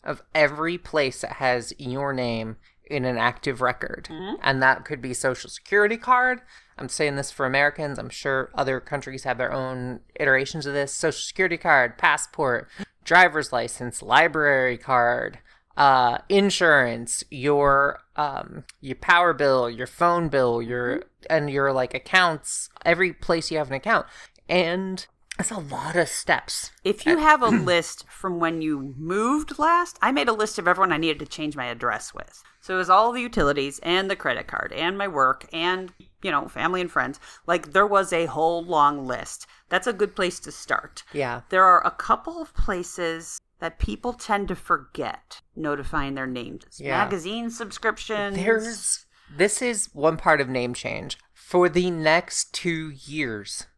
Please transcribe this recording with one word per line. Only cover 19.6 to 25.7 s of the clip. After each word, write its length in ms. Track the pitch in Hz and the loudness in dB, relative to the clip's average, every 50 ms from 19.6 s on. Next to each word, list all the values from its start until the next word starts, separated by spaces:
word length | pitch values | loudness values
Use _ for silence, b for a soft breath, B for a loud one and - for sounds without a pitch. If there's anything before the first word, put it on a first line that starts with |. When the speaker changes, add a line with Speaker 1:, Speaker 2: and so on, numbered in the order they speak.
| 120 120 | 2 -2
Speaker 1:
your 160 | 120 113 123 | -4 -8 -10
phone 420 | 120 - - 170 175 175 175 170 156 | -10 -2 0 2 2 2 2 0 0
bill, 320 | 139 139 127 120 117 117 | 0 2 2 2 0 -2
your, 360 | 117 113 123 123 123 123 - 330 | -2 -4 -4 -4 -2 -4 -4 -6
Speaker 2:
Mm-hmm. 80 | - _ _ _ - - | -8 _ _ _ -6 -2
Speaker 1:
and 200 | 160 160 147 147 | -2 0 0 -2
your, 220 | 135 139 139 139 | -2 0 0 2
like, 220 | 135 131 127 123 - | 2 0 -2 -2 -4
accounts, 720 | 135 - - - 185 180 175 156 147 - - - - - - _ - - | -10 -8 0 2 4 4 4 0 -2 -8 -8 -8 -8 -8 -12 _ -4 0
every 280 | 175 170 170 190 180 | 0 2 2 2 -2
place 380 | 160 - - - 175 165 151 - | -2 -6 -2 -2 -2 -2 -2 -2
you 80 | 160 156 | -2 -4
have 100 | 151 127 | -2 -4
an 60 | 135 | -6
account. 320 | 131 - 208 226 175 - B B B B B B B _ - | -6 -2 0 0 0 0 B B B B B B B _ -2
And 580 | 165 180 175 165 175 185 190 190 185 180 - _ _ _ _ _ - - | 0 0 2 2 0 -2 -4 -4 -6 -8 -10 _ _ _ _ _ -8 -6
that's 120 | 185 - | -6 -6
a 60 | 233 196 | -6 -8
lot 380 | 156 143 | -10 -8